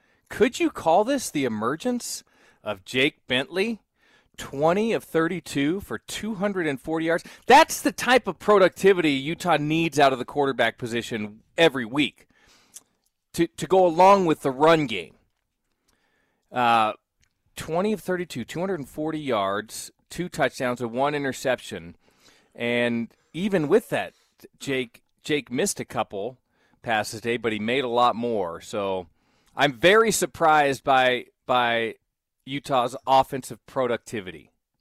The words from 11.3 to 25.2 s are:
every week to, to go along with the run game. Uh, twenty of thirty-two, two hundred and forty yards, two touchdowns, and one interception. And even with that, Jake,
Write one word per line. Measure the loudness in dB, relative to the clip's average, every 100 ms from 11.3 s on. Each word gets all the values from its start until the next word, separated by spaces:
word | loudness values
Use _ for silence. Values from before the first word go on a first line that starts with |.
| -12 _ 2
every | 2 2
week | -6 -2 -4 _ _ _ _ _ _ -20 _ _ _ _ _
to, | -2 -2
to | -2 2
go | 4
along | 4 6 6 8 4
with | 0
the | -2
run | 2 4 4 2
game. | -6 -10 _ _ _ _ _ _ _ _ _ _ _ _ _ _
Uh, | 0 2 4 2 -2 _ _ _ _ _ -16
twenty | -6 -4 -2
of | -4
thirty-two, | -4 -6 -6 -10
two | -8 -6
hundred | -6 -6
and | -8
forty | -8 -6 -6
yards, | -2 -2 0 -4 -6 -14 -18 _ _
two | -10 -8
touchdowns, | -2 -2 -2 -6 -4
and | -6
one | -2 -2 -2
interception. | -6 -6 -4 -4 -6 -14 -14 -20 _ _ _ _ _
And | -8 -4 0 0 -2 -6 _ _
even | -6 -2 -2 2
with | 0 0
that, | -6 -6 _ _ _ -20 _
Jake, | -6 -4 -6 _ _ _